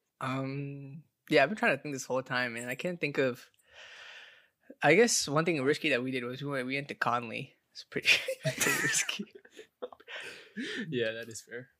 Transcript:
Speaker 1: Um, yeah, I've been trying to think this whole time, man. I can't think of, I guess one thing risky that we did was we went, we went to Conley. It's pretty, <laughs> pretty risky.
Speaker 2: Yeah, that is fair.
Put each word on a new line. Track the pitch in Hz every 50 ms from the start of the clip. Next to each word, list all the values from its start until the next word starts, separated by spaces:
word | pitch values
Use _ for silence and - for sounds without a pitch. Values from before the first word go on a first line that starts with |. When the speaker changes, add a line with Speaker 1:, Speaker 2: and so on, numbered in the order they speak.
| _ _ _ -
Speaker 1:
Um, | - 131 131 135 135 135 135 139 143 139 143 139 139 135 139 165 - _ _ _ _ -
yeah, | 151 147
I've | 139 143
been | 214 214
trying | 240 220 -
to | 165
think | - 151 139
this | 127 -
whole | - 127 131
time, | 131 - 135 123 123 120 117
man. | 117 120 123
I | 127
can't | - - 180 180 170
think | 156 143 139 -
of, | 139 127 120 - - - _ _ _ _ - - - - - - - - - - - - - - _ _ _ _ _ - - -
I | - 147 160
guess | 190 240 226 - - - 151
one | 139 151 165
thing | 180 170 147
risky | 127 139 151 - - 156
that | 135 120
we | 127 131
did | 131 127 120
was | 120 127 127
we | 143 143
went, | 139 131 123
we | 127 131
went | 139 143 -
to | 104
Conley. | - - 120 117 120 120 113 110 117 135 - _ _ _ _
It's | - - -
pretty, | - - - - - - - - -
<laughs> | 523 - -
pretty | 640 - - - - - -
risky. | - - - - - - - - 208 - - - - - - - - - _ _ - - - - - - - - - - - - - - - 202 269 392 427 381 214 165
Speaker 2:
Yeah, | 143 123 113 110
that | 110 113 117 117
is | 110 -
fair. | - - 113 120 127 - _